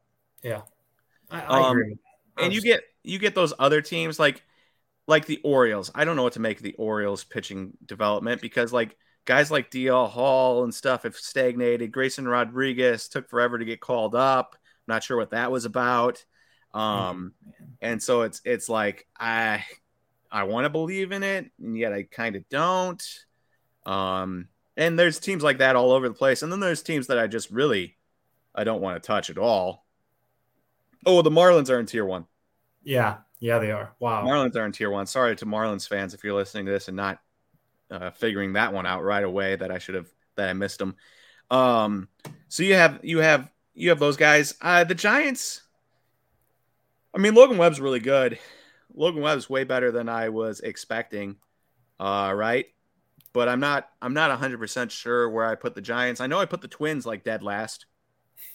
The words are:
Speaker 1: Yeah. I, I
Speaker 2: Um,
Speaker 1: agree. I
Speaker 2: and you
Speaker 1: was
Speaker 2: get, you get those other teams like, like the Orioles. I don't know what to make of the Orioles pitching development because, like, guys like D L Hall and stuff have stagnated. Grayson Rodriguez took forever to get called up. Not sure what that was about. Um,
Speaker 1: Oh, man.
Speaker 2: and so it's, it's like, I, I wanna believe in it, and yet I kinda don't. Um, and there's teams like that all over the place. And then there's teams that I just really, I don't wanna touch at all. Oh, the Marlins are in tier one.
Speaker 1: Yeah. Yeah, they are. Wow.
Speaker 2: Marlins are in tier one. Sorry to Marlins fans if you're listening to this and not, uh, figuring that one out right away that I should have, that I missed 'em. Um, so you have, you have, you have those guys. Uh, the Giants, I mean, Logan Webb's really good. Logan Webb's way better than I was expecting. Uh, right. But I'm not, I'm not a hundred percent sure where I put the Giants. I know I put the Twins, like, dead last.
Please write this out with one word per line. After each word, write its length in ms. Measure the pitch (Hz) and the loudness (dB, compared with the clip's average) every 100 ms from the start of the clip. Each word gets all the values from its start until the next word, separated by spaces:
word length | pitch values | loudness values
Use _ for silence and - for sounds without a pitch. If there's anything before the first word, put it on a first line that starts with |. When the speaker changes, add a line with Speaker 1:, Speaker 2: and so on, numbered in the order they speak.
| _ _ _ _ | _ _ _ _
Speaker 1:
Yeah. 200 | 120 107 - _ _ _ _ _ _ | -10 -10 -12 _ _ _ _ _ _
I, 120 | 165 | -12
I 280 | 156 135 131 | 0 2 4
Speaker 2:
Um, 80 | 123 | 2
Speaker 1:
agree. 200 | 107 104 _ _ _ - | -2 -8 _ _ _ -4
I 60 | |
Speaker 2:
and 100 | 180 | -2
you 40 | 214 | 0
Speaker 1:
was 60 | |
Speaker 2:
get, 180 | 220 220 - _ | 2 0 0 _
you 160 | - 185 | -10 -4
get 160 | 208 190 | -2 0
those 180 | 160 147 | 0 2
other 220 | 139 151 | 4 4
teams 380 | 151 165 160 151 | 0 -6 -6 0
like, 240 | 151 147 _ _ _ _ _ _ - | 0 0 _ _ _ _ _ _ 2
like 180 | 156 156 | 2 2
the 160 | 151 | -4
Orioles. 480 | 147 135 120 104 92 | 2 4 4 2 -6
I 120 | - 156 | -2 0
don't 100 | 165 | 2
know 80 | |
what 100 | 123 | 0
to 60 | - | 0
make 180 | 113 104 | -4 -4
of 60 | |
the 120 | 104 - | -8 -6
Orioles 480 | 110 107 101 98 | -4 -2 -2 -4
pitching 540 | - 117 - 98 95 - - | -8 -10 -10 -12 -12 -16 -18
development 560 | 104 104 104 110 120 | -2 0 0 -2 -6
because, 300 | 110 127 117 | -4 -2 0
like, 240 | 123 110 - _ _ - | 0 -2 -8 _ _ 0
guys 260 | 127 147 | 2 2
like 180 | 151 - | 0 -4
D 180 | 131 131 | -4 2
L 200 | 127 113 | 2 2
Hall 560 | 120 135 131 127 123 | 0 2 4 4 2
and 100 | 120 | -2
stuff 300 | - 135 123 | -4 -2 -2
have 120 | 117 - | -4 -10
stagnated. 760 | - 135 127 123 120 120 113 | -8 -2 -2 0 0 0 -2
Grayson 360 | 131 135 135 127 | -4 -4 -4 -2
Rodriguez 840 | 123 120 123 135 127 127 113 - | -2 -2 -2 -2 0 0 0 -4
took 200 | 123 - | -10 -6
forever 300 | 120 120 120 | -2 -2 -2
to 60 | 113 | -8
get 160 | 117 | -10
called 340 | - 123 110 117 | -4 -2 0 2
up. 400 | 131 131 - _ _ _ - | 2 2 0 _ _ _ -6
Not 160 | 113 | -4
sure 140 | - 123 | -2 -2
what 140 | 107 | -2
that 200 | 113 123 | -2 -2
was 140 | 127 117 | -4 -4
about. 580 | 123 123 123 123 120 _ _ _ _ _ | -2 0 2 2 -2 _ _ _ _ _
Um, 600 | 107 107 101 92 90 92 - - | -4 -2 -2 -4 -6 -12 -16 -20
Speaker 1:
Oh, 60 | - | -20
man. 180 | - 123 | -20 -10
Speaker 2:
and 220 | 113 113 | -6 -6
so 180 | - 123 | 0 0
it's, 180 | 113 - 120 | 0 -4 -4
it's 240 | 117 - | -4 -2
like, 380 | 110 104 - _ - | -2 -2 -4 _ -10
I, 460 | 113 113 113 104 - - _ _ _ _ _ | -4 -2 0 -2 -6 -18 _ _ _ _ _
I 120 | 107 | -6
wanna 260 | 98 117 147 | -4 -2 -2
believe 420 | 156 160 190 190 | -2 -4 -6 -6
in 120 | 196 | -6
it, 280 | 196 196 - _ | -4 -6 -8 _
and 180 | 113 113 | -10 -4
yet 140 | 113 | -4
I 120 | 101 | -4
kinda 380 | 98 - 117 98 - | -8 -8 -6 -8 -6
don't. 540 | 139 170 185 185 170 - - _ _ _ _ _ _ 95 | -2 0 0 -2 -6 -14 -18 _ _ _ _ _ _ -6
Um, 640 | 98 95 92 95 92 95 _ _ - | -4 -2 -2 -4 -8 -12 _ _ -2
and 240 | 165 165 | 0 4
there's 180 | 175 160 | 2 2
teams 220 | - 185 | -6 0
like 160 | 147 131 | 0 4
that 180 | 131 127 | 4 6
all 160 | 127 | 6
over 160 | 131 127 | 4 2
the 60 | |
place. 300 | 107 135 123 | 0 0 0
And 80 | 156 | -2
then 80 | 190 | -4
there's 240 | 185 156 | -2 -4
teams 240 | - 156 127 | -4 -6 -2
that 100 | 123 | 0
I 80 | 110 | 0
just 240 | 110 - | -4 -6
really, 480 | 107 147 104 87 _ _ _ _ _ _ | -2 0 0 -4 _ _ _ _ _ _
I 100 | - | -4
don't 180 | 107 107 | -4 -2
wanna 180 | 95 87 | -4 -6
touch 300 | - 104 - | -4 -4 -4
at 80 | 85 | -2
all. 480 | 117 104 92 92 _ _ _ _ _ _ _ _ _ _ _ _ 185 | 0 2 0 -6 _ _ _ _ _ _ _ _ _ _ _ _ 6
Oh, 160 | 180 | 6
the 100 | 156 | 8
Marlins 380 | 156 180 170 131 | 6 8 8 6
are 100 | 123 | 0
in 60 | 110 | 0
tier 200 | 117 98 | -4 -4
one. 220 | 92 85 _ _ _ _ _ | -4 -10 _ _ _ _ _
Speaker 1:
Yeah. 360 | 139 127 110 98 _ _ | -4 0 0 -2 _ _
Yeah, 200 | 117 117 | 0 0
they 120 | 107 | 0
are. 240 | 104 101 _ | -4 -8 _
Wow. 260 | 120 107 123 | -4 -2 0
Speaker 2:
Marlins 300 | 143 127 113 | 0 0 -2
are 100 | 107 | -4
in 60 | |
tier 180 | - 107 | -4 -4
one. 160 | 101 95 | -4 -4
Sorry 280 | 131 123 107 | 0 0 0
to 80 | 107 | -4
Marlins 420 | 107 110 101 - | -4 -2 -4 -6
fans 260 | 101 95 | -6 -6
if 100 | 101 | -8
you're 120 | 104 101 | -4 -4
listening 300 | 98 107 98 | -4 -6 -4
to 40 | |
this 180 | 98 - | -4 -6
and 80 | 95 | -6
not, 240 | 98 - _ _ _ _ _ _ _ | -6 -6 _ _ _ _ _ _ _
uh, 220 | 92 90 | -12 -12
figuring 420 | - 117 101 98 | -4 -4 -2 -2
that 200 | 98 113 | 0 0
one 120 | 98 90 | -2 -4
out 180 | 92 | -4
right 200 | 98 101 | -2 -2
away 320 | 98 95 98 95 | -2 -2 -2 -4
that 160 | 92 | -6
I 80 | 92 | -8
should 160 | - 92 | -8 -10
have, 160 | 82 _ _ - | -10 _ _ -6
that 140 | 95 | -4
I 40 | |
missed 280 | 95 98 - | -4 -6 -6
'em. 140 | 98 95 _ _ _ _ _ | -8 -8 _ _ _ _ _
Um, 600 | 131 127 113 107 101 98 _ - - _ | 4 4 4 2 -2 -8 _ -20 -20 _
so 120 | - | -4
you 140 | 190 185 | 4 6
have, 240 | 165 139 | 6 4
you 160 | - 165 | -2 2
have, 300 | 160 147 135 _ _ | 4 4 2 _ _
you 160 | - 170 | -2 2
have 100 | 151 | 4
those 180 | 147 143 | 4 4
guys. 360 | 151 147 147 - | 6 6 4 -2
Uh, 220 | 170 175 | 2 4
the 100 | 170 175 | 4 2
Giants, 680 | 208 262 302 254 - - _ _ _ _ _ _ _ _ _ _ _ _ _ _ _ | 2 2 0 -4 -8 -12 _ _ _ _ _ _ _ _ _ _ _ _ _ _ _
I 60 | 196 | 0
mean, 140 | 202 | 6
Logan 240 | 220 262 202 | 10 10 10
Webb's 220 | 170 143 | 4 4
really 220 | 135 123 | 0 -2
good. 360 | 120 139 127 110 - - _ _ _ | 2 4 2 -2 -12 -20 _ _ _
Logan 280 | - 165 156 | -2 -2 0
Webb's 280 | 147 143 - | -2 -2 -2
way 140 | 131 | -4
better 280 | 131 131 123 | 0 0 0
than 180 | 117 117 | 0 -4
I 200 | 117 113 | -4 -4
was 300 | 110 113 104 | -4 -4 -6
expecting. 800 | 104 - - 113 117 104 98 101 _ _ _ _ _ _ | -10 -12 -8 -8 -6 -8 -10 -12 _ _ _ _ _ _
Uh, 340 | 98 98 98 101 | -2 0 0 0
right. 320 | 110 123 - _ _ _ _ _ _ | 0 -2 -4 _ _ _ _ _ _
But 140 | 123 120 | 0 0
I'm 120 | 123 | 0
not, 300 | 143 139 - _ | 0 -2 -4 _
I'm 120 | 123 | -6
not 180 | 147 156 | 0 0
a 40 | 123 | 0
hundred 240 | 135 120 | -4 -6
percent 320 | 107 131 120 | -8 -6 -8
sure 380 | - 117 120 117 | -8 -2 0 0
where 160 | 113 113 | 0 -2
I 100 | 110 | -2
put 180 | 123 | -6
the 80 | 101 | -10
Giants. 400 | 101 120 123 120 | -6 -4 -2 -4
I 60 | 131 | -4
know 120 | 170 | -2
I 60 | 190 | -2
put 160 | - | -6
the 60 | - | -12
Twins, 380 | - 151 147 117 | -6 -4 -4 -6
like, 180 | 107 | -8
dead 180 | - 110 | -6 -6
last. 440 | 101 101 110 - _ _ _ _ _ - - | -6 -6 -8 -12 _ _ _ _ _ -20 -20